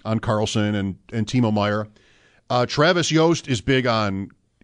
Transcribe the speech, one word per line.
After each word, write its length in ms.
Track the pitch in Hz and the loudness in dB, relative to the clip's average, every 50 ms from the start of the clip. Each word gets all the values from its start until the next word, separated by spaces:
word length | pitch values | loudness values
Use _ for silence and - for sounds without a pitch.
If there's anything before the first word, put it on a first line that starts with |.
| - | -6
on 120 | 107 110 113 | -4 -4 -4
Carlson 560 | - 117 107 107 107 104 - 110 104 104 104 | -2 -2 -2 -2 -2 -2 -2 0 0 0 0
and, 220 | 101 98 98 92 - _ - | -2 -2 -4 -6 -8 _ -8
and 140 | - 113 107 | -4 -4 -4
Timo 260 | 104 - 127 120 110 | -2 0 0 2 2
Meier. 360 | 107 104 101 104 104 107 107 107 _ _ _ _ _ _ _ _ _ _ _ - | 2 0 0 0 -2 -2 -4 -8 _ _ _ _ _ _ _ _ _ _ _ -4
Uh, 160 | 123 123 123 | -2 0 0
Travis 460 | 120 - 147 151 175 185 175 156 - | 0 0 2 2 4 4 2 0 2
Yost 380 | 156 160 160 170 165 - - 151 | 2 4 4 4 2 0 -2 -4
is 120 | 127 113 | -4 -2
big 260 | - 135 135 131 123 | 0 0 0 2 2
on 440 | 123 113 110 107 98 98 95 98 - _ _ _ _ _ _ | 2 0 0 0 -2 -2 -4 -6 -8 _ _ _ _ _ _